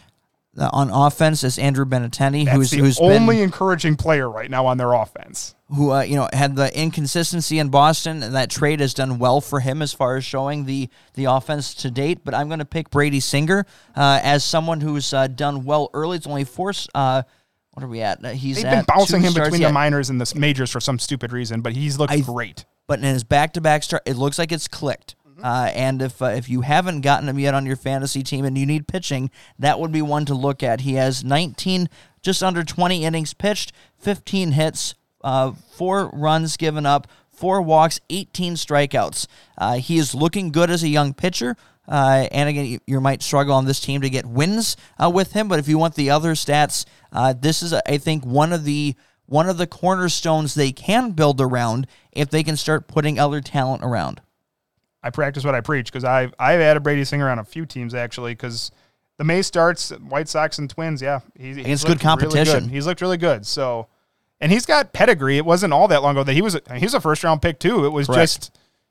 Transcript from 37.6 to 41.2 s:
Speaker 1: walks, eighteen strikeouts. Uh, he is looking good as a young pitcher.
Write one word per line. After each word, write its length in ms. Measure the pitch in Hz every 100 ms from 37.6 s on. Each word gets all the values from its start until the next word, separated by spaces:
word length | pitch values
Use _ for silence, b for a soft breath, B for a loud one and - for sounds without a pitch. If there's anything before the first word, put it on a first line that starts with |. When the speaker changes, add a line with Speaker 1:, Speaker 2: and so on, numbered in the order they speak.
Speaker 1:
walks, 360 | 170 156 160 - -
eighteen 440 | 180 190 - 175
strikeouts. 720 | 165 - 147 143 135 87 - - b b -
Uh, 160 | 101 123
he 200 | 127 165
is 160 | 139
looking 380 | 123 165 202 185
good 180 | 147 170
as 140 | 175
a 40 | 160
young 240 | 147 143
pitcher. 420 | 139